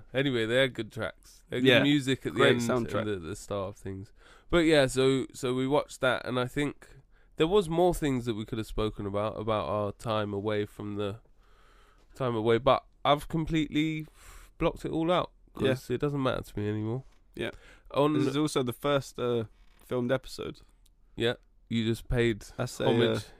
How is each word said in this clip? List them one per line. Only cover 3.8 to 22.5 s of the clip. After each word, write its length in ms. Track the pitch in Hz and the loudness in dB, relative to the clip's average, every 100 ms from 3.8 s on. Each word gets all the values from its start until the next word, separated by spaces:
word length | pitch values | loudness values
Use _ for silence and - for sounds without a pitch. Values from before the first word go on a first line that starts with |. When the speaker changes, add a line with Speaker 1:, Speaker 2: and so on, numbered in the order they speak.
| 98 95 95 - - - - | -12 -10 -12 -20 -20 -20 0
Speaker 1:
But 100 | 170 160 | 2 6
yeah, 200 | 151 131 | 6 4
so, 380 | 127 131 135 - | 4 2 2 -2
so 200 | - 127 | -6 -4
we 140 | 127 131 | -2 0
watched 320 | 143 - - | 0 -2 -2
that, 240 | 131 110 - | 0 0 -2
and 140 | 127 | -4
I 60 | 123 | -4
think 420 | - 139 - - - - _ _ - | -4 -4 -6 -16 -20 -20 _ _ -2
there 100 | 160 | 2
was 200 | 208 160 | 4 2
more 260 | 165 180 165 | 4 4 4
things 300 | 151 131 117 | 0 0 -2
that 100 | 104 | -4
we 100 | 110 | -6
could 140 | 110 | -8
have 80 | 107 | -6
spoken 380 | - 110 104 101 | -2 -4 -2 -6
about, 320 | 101 107 - | -4 -4 -4
about 280 | 107 107 78 | -2 -2 -2
our 240 | 104 104 | -2 -4
time 380 | - 120 107 104 | -6 -4 -2 -2
away 320 | 101 104 107 104 | -4 -2 -2 -4
from 280 | - 104 101 | -6 -8 -6
the, 200 | 101 110 - _ _ - - _ _ _ _ - | -6 -6 -14 _ _ -20 -20 _ _ _ _ -6
time 200 | 127 117 | -4 0
away, 240 | 110 117 | 4 4
but 240 | 131 120 - _ | 4 2 0 _
I've 240 | 127 147 - | 2 2 0
completely 760 | 165 151 160 156 147 160 156 151 - - - - - | -4 -2 -2 0 0 -2 -4 -10 -16 -20 -20 -16 -4
blocked 260 | 170 - - | -4 -2 -4
it 60 | |
all 200 | 156 165 | -2 0
out, 200 | 175 - _ - - | 0 -2 _ -16 -2
Speaker 2:
Yeah. 100 | 131 | 0
Speaker 1:
'cause 200 | 131 - | 0 -2
it 100 | 120 | -2
doesn't 220 | 147 143 | -2 0
matter 220 | 131 - | 0 -2
to 160 | - - | -4 -6
me 100 | 104 | -4
anymore. 340 | 107 110 123 - - _ | -2 -2 -4 -8 -20 _
Speaker 2:
Yeah. 160 | - 113 - - - - - | -8 -8 -8 -18 -20 -6 2
Speaker 1:
On 180 | 147 | 2
Speaker 2:
This 140 | 151 147 | 4 2
is 100 | 139 | 2
also 240 | 156 151 | 0 0
the 120 | 123 | -2
first, 440 | - 143 139 - - | -2 0 0 0 -4
uh, 280 | 123 120 110 _ - - - | 0 0 -2 _ -20 -20 -6
filmed 240 | 127 123 | -4 0
episode. 480 | 131 - - - 156 - _ _ _ _ - | -2 -4 -10 -10 -12 -18 _ _ _ _ -4
Speaker 1:
Yeah. 180 | 117 - _ _ - | -2 -2 _ _ -4
You 140 | 113 110 | -2 0
just 220 | 113 - | -2 -2
paid 340 | 127 117 107 - | 2 2 0 -6